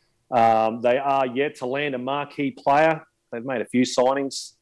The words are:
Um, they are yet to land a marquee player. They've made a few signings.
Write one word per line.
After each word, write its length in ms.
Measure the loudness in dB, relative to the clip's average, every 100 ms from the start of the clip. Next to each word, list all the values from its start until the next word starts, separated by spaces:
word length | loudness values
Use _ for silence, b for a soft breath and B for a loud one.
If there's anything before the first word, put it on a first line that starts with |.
| B B -4
Um, 500 | 2 4 4 2 0
they 160 | 0 0
are 280 | 0 0 0
yet 300 | -2 -4 -4
to 100 | -6
land 280 | -4 -4
a 40 | -6
marquee 520 | -6 -6 -6 -6 -6
player. 500 | -4 0 4 4 0 -6 _ _
They've 120 | -12
made 160 | -6 -6
a 60 | -2
few 160 | 0
signings. 720 | 0 2 2 2 -2 -8 -14 _